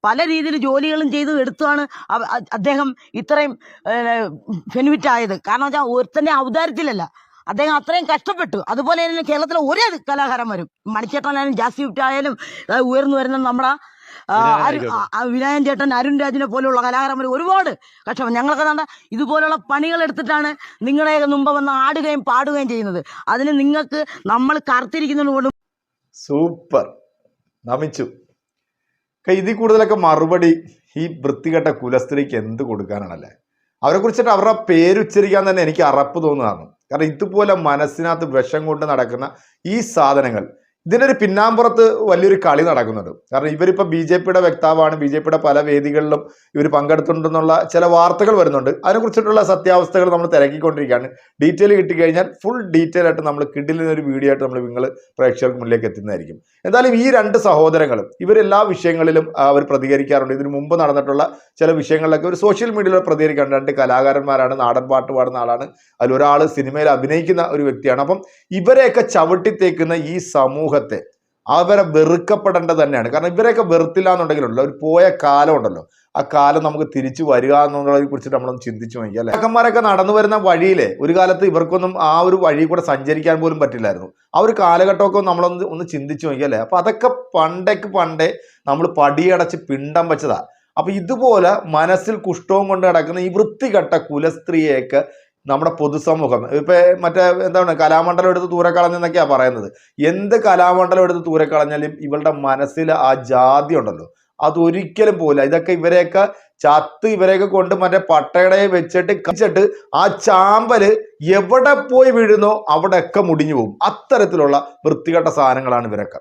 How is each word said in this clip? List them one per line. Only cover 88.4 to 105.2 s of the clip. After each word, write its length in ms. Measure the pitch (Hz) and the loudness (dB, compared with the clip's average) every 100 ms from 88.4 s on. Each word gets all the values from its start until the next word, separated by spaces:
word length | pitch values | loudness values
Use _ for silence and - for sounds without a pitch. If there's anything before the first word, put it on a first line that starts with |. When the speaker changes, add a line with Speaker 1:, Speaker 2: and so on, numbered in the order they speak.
| - _ - | -18 _ -4
Speaker 3:
നമ്മൾ 200 | 143 165 | -2 -2
പടിയടച്ച് 720 | 156 143 143 180 180 170 170 | 2 0 2 2 2 0 -4
പിണ്ടം 500 | - 135 143 160 170 | -8 -8 -2 -2 -2
വെച്ചതാ. 400 | 151 147 98 - _ _ - | -2 -2 -4 -8 _ _ -6
അപ്പൊ 140 | 165 | -4
ഇതുപോലെ 720 | 196 175 247 254 208 175 208 175 | -6 -6 0 2 4 4 0 -2
മനസ്സിൽ 500 | 151 165 185 185 214 | -2 2 0 -2 -6
കുഷ്ഠവും 520 | 196 170 - 196 196 | -6 -8 -2 -2 0
കൊണ്ട് 200 | 190 185 | 0 2
നടക്കുന്ന 320 | 170 156 180 | 2 0 -6
ഈ 80 | 185 | -4
വൃത്തികെട്ട 640 | 185 214 - 262 196 - | 0 -2 -2 0 0 0
കുലസ്ത്രീയെയൊക്കെ 1120 | 170 170 147 160 160 - 165 156 131 127 139 147 - _ _ - | -2 -2 -2 -2 -4 -4 0 0 -2 0 -2 -2 -14 _ _ -4
നമ്മുടെ 240 | 139 165 | -2 -2
പൊതുസമൂഹം 840 | 165 147 151 - 160 139 120 120 147 | -2 -4 -2 -2 -2 0 -2 -2 -4
ഇപ്പൊ 180 | 151 175 180 185 | 2 4 6 4
മറ്റേ 220 | 170 175 | 0 2
എന്താണ് 540 | 180 180 185 180 180 156 | 2 2 0 0 0 2
കലാമണ്ഡലം 540 | 156 160 175 175 185 | 4 4 2 2 2
എടുത്ത് 160 | 180 180 | 0 -2
ദൂരെ 240 | 175 175 | 0 2
കളഞ്ഞെന്നൊക്കെയാ 540 | 170 175 175 170 170 | 2 2 0 -2 0
പറയുന്നത്. 480 | 147 135 127 123 101 _ _ - 151 | 2 4 2 0 -10 _ _ -2 -2
എന്ത് 360 | 185 202 226 | -2 0 2
കലാമണ്ഡലം 600 | 220 180 180 185 180 185 | 4 4 4 4 2 4
എടുത്ത് 160 | 180 175 | 2 0
ദൂരെ 260 | 165 160 147 | -2 0 2
കളഞ്ഞാലും 520 | 156 147 147 156 151 | 0 0 -2 -6 -8
ഇവളുടെ 300 | 147 147 151 | -6 -2 -2
മനസ്സിൽ 600 | 147 139 135 143 165 160 | -2 -2 -2 -2 -2 -2
ആ 220 | 156 131 | 2 2
ജാതി 640 | 131 120 127 127 139 143 160 | 0 0 2 4 4 2 -2
ഉണ്ടല്ലോ, 380 | 110 80 82 _ _ - | -2 -10 -16 _ _ -2
അതൊരിക്കലും 760 | 151 165 170 180 165 202 220 | -2 2 0 0 -6 2 2
പോവില്ല. 240 | 185 | 2